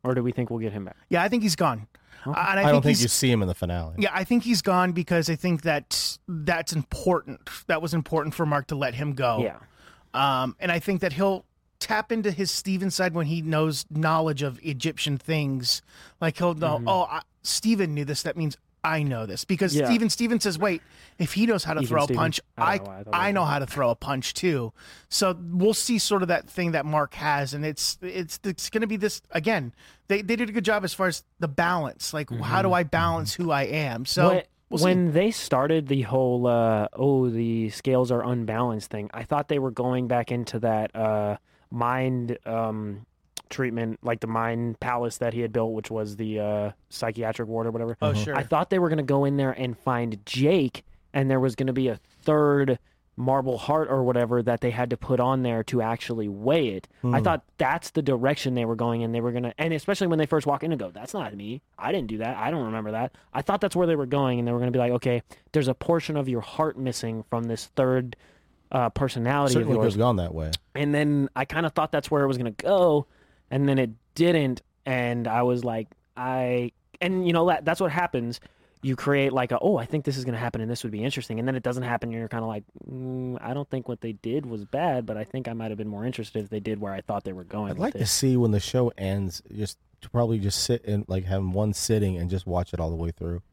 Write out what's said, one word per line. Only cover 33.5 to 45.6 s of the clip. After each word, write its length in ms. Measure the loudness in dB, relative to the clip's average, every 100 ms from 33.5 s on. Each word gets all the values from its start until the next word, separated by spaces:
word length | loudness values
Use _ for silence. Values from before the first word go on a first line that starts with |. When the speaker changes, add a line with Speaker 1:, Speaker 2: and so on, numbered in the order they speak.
Speaker 2:
I 100 | 0
am? 420 | 0 0 -2 -4 -2
So 220 | 4 4
Speaker 1:
When, 140 | 4 -2 _ _
Speaker 2:
we'll 80 | 2
see. 60 |
Speaker 1:
when 280 | 4 4 4
they 180 | 4 2
started 560 | 0 0 2 4 2 2
the 140 | 0
whole, 440 | 2 2 4 4 4
uh, 420 | 4 4 2 0
"Oh, 340 | 0 4 4 4
the 400 | 2 0 0 -2
scales 400 | -2 2 4 4
are 120 | 2
unbalanced" 680 | 0 -2 -2 0 0 -2 -6
thing, 200 | -10 -8
I 100 | -10
thought 240 | -4 -2 0
they 100 | 0
were 120 | 0
going 380 | -2 0 0 0
back 240 | 0 0
into 260 | -4 -4 -2
that, 340 | 0 0 -2 -2
uh, 400 | 0 0 0 -4 _ _ _
mind, 640 | -2 0 2 0 0 -4 -6 -4
um, 600 | -2 -2 -4 -8 -10 -16 _ _ -16 _
treatment, 500 | -4 -2 -2 -4 -4
like 180 | -4 -4
the 60 | -2
mind 520 | -2 0 -2 -4 -4
palace 380 | -4 -2 -4 -2
that 140 | -4
he 60 | -2
had 120 | -2
built, 200 | 0